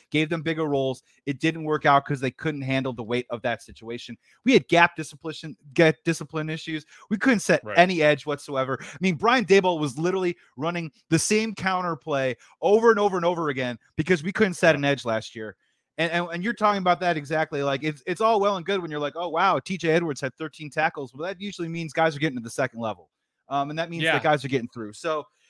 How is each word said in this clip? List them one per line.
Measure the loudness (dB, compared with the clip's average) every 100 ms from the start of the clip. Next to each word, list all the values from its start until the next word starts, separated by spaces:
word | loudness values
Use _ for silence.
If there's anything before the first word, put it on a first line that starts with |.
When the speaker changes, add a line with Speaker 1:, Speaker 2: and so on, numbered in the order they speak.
| _
Speaker 1:
gave | -2 0
them | -2
bigger | -4 -2 -2
roles. | 0 -2 -4 _ _ -8
It | -2
didn't | -2 -2 -2
work | 0 4
out | 4 4
'cause | -4
they | -4
couldn't | -4 -6 -4
handle | -2 -2 -2
the | -6
weight | -4 -4 -4
of | -6
that | -4 -4
situation. | -8 -20 -12 -12 -12 -18 _ _ 4
We |
had | 4 4
gap | 4 4 2
discipline, | -12 -12 -12 -12 -14 -16 -10
get | 4 4 4 -4
discipline | -6 -6 -8 -8
issues. | -10 -8 -10 -12 -20 -6
We | -2
couldn't | 2 2
set | 2 0
Speaker 2:
Right. | 2 4
Speaker 1:
any | 4 6
edge | 4 2 0
whatsoever. | -8 -4 -4 -2 -4
I | -8 -4
mean, | -2 0
Brian | 2 2 6
Daboll | 6 6 0
was | -2 -2
literally | -2 0 -2 -4 _ -8
running | -6 -6 -8 _ 0
the | 0
same | 2 0 0 -4
counter | -2 -2 -2 -6
play | -4 -2 -2 -4 _ -4
over | 4 6 6
and | 6
over | 4 2
and | 0
over | 0 -2
again | -2 -4 -6 _ -4
because | 2 2
we | 0
couldn't | 0 0
set | 4 4 4
Speaker 2:
Yeah. |
Speaker 1:
an | 2
edge | 0
last | 0 -4 -4 -12
year. | -14 -14 _ _ _ -6
And, | -2
and, | -2 -4
and | -4
you're | -6
talking | 0 2 2
about | 2 2
that | 2 -2
exactly. | -2 -2 -2 -2
Like, | -2 -2
it's, | -4 -6 -6
it's | 0
all | 2 4
well | 2 0
and | -2
good | -4
when | -4
you're | -4
like, | -6 -4
"Oh, | -4
wow, | 2 2 2
T | -2 -4
J | 2
Edwards | 2 2 -4
had | -8
thirteen | -8 -14 -12 -12
tackles." | -2 -2 -2 -12
Well, | -10 -10
that | -8
usually | -10 -8 -8
means | -6 -6
guys | 2 2 2
are |
getting | -2 -4
to |
the | -8
second | -4 -4 -2
level. | -8 -8 -14 _ _ _ -6
Um, | -4 -4
and | -6
that | -6
means | -4
Speaker 2:
Yeah. | 0
Speaker 1:
that | 2
guys | 2 2
are | 2
getting | -2 -4
through. | -10 -12
So, | -10 -6 -4 -6 _ _